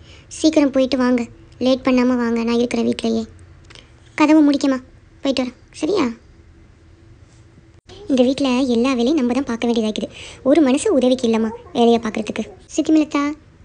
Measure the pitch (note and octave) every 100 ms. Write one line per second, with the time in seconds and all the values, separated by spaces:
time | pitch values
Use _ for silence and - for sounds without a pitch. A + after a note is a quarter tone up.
0 | - - - - D#4+ D#4 C#4+ C4 C4 C4
1 | B3 B3 A#3 - - - B3 C4 C4 B3+
2 | B3 B3 A#3 A#3 A3+ A#3 A#3+ A#3 A#3 A#3
3 | A#3 A3+ A3 - - - - - - -
4 | - - D4+ D#4 D4 C#4 C#4 C4 - -
5 | - - C#4 C4 B3+ - _ - D#4 G4+
6 | B3+ A#3 - - - - - - - -
7 | - - - - - - - - - -
8 | - C4 B3 C#4 C4+ B3 C4+ A#3 B3+ B3+
9 | A#3 D#4+ A#3+ B3 C#4 A#3 A#3+ A#3+ G#3+ -
10 | - - - - B3+ D#4 C4+ C#4 A4 D4+
11 | B3 B3+ A#3 A3+ A3 A3 - - A#3 A#3
12 | A3+ G#3 G#3+ - A3 - - - D#4 D#4
13 | D4+ D4 C#4+ D4+ - -